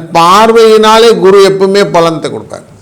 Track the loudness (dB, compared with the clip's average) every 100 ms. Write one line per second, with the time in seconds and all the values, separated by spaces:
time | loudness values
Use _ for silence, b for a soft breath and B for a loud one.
0 | -6 -2 0 2 2 2 2 2 2 2
1 | 2 2 2 2 2 0 -2 -2 -2 -2
2 | -2 -4 -10 -12 -14 -18 -20 -20